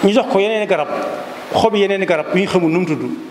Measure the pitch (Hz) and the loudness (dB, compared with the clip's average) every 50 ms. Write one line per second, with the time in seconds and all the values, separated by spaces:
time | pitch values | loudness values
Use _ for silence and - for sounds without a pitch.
0 | - 196 208 262 330 240 - 196 196 214 226 214 214 196 190 156 147 - - - | 4 4 4 4 2 2 2 0 2 2 0 -2 0 0 0 0 0 -4 -4 -6
1 | - - - - - - - - - - - - 196 226 208 208 196 190 202 190 | -6 -6 -8 -8 -10 -12 -12 -14 -10 -2 0 2 2 4 4 2 2 2 2 -2
2 | 190 175 175 156 147 - - 185 196 - - 185 170 160 160 175 185 160 156 127 | 0 0 0 0 0 0 0 0 0 2 2 2 2 2 2 0 0 0 -2 -4
3 | 123 123 123 - - - | -4 -6 -8 -8 -10 -16